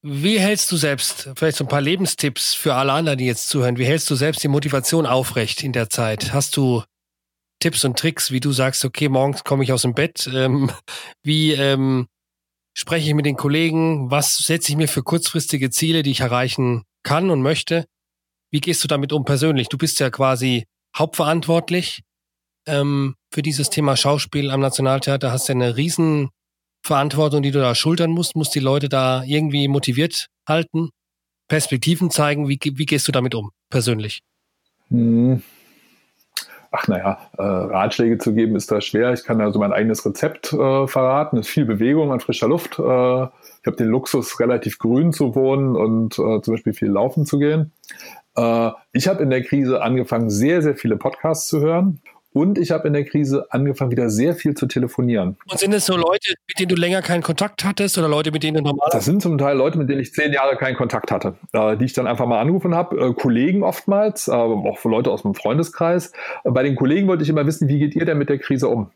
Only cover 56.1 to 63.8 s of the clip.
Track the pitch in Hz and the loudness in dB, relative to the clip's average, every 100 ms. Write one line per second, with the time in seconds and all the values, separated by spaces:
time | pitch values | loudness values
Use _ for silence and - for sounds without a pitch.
56.1 | 185 202 180 - - 180 175 170 190 180 | 0 -2 -8 -8 -4 0 2 2 0 0
57.1 | 175 165 156 208 - 196 196 202 - 160 | -2 0 -2 -2 -2 -4 0 -2 0 2
58.1 | 151 156 156 156 156 143 143 147 - 104 | 2 0 -2 0 0 0 0 0 0 2
59.1 | 196 180 151 139 135 131 165 135 139 123 | 2 2 2 2 4 2 2 0 0 -2
60.1 | - 151 139 139 131 131 127 120 117 - | -2 0 2 2 0 -2 -2 -2 -2 -2
61.1 | 98 95 92 - 110 107 107 127 - 123 | -2 -2 -8 -4 0 2 2 0 0 -2
62.1 | 120 120 117 131 185 175 170 180 - 127 | 0 0 2 2 2 2 0 0 0 0
63.1 | 120 131 117 143 196 190 - | 0 2 2 4 2 0 -2